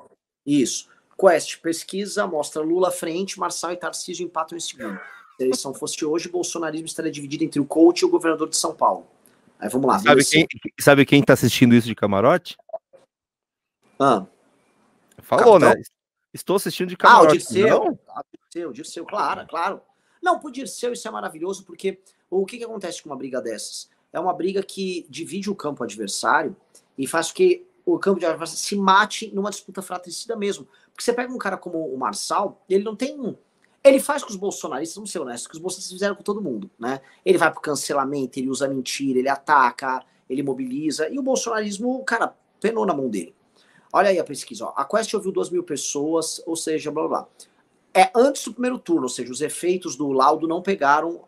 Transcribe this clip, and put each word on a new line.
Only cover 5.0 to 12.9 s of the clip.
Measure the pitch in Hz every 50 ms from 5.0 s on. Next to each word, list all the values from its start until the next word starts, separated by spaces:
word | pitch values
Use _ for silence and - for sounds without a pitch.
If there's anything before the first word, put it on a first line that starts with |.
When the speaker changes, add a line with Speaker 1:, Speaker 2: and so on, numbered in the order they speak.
| - - - - - _ _ -
Speaker 1:
a | 127
eleição | 131 131 131 - 139
fosse | 131 - - - - - -
hoje, | 151 156 170 - 175
o |
bolsonarismo | 170 175 165 - - 170 165 160 151 160 160
estaria | 160 - - 160 160
dividido | 143 147 143 139 143 151 160
entre | - - 147
o | 139
coach | - - 160 165 175 175 -
e | 185
o | 175
governador | 170 170 165 165 160 151 160 160
de | -
São | - - 170 151
Paulo. | - 131 113 95 87 - _ _ _ _ _ _ _ _ _ _ -
Aí | - 107
vamos | 120 131 139
lá, | 127 107 98
Speaker 2:
Sabe | 98 147 147
Speaker 1:
Dirceu. | 131 139 - 156 156 170 -
Speaker 2:
quem, | - 120 - - - -
sabe | - 147 143 139 139
quem | - 147 143
tá | - -
assistindo | 135 - - 120 - - 127 120 117
isso | 120 110
de | 117 107
camarote? | - - 101 101 98 107 131 170 180 - - - _ _ - - - _ _